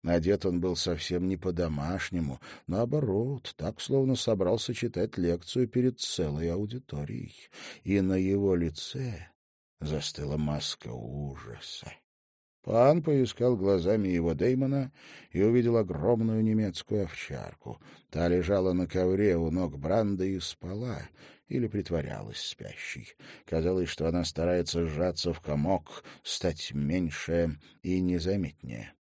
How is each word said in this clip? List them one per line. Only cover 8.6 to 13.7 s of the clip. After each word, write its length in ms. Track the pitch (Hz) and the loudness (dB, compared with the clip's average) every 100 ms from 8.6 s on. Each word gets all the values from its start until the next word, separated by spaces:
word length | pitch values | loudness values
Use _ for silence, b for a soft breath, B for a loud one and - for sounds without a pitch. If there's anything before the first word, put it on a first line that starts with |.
| 82 80 - 131 127 101 87 _ _ _ _ _ | 0 -4 -8 -6 -6 -8 -14 _ _ _ _ _
застыла 580 | 76 76 73 - 71 76 | -4 -4 -4 -6 -4 -2
маска 500 | 76 73 - - - | -2 -2 -4 -6 -8
ужаса. 1040 | 60 58 71 71 67 57 53 - - - - _ _ _ _ _ _ | -10 -8 -6 -8 -8 -14 -14 -14 -14 -14 -16 _ _ _ _ _ _
Пан 400 | - 110 131 165 | 0 4 6 6
поискал 540 | 156 143 123 - 120 117 | 4 2 2 2 2 4
глазами 520 | 98 | 4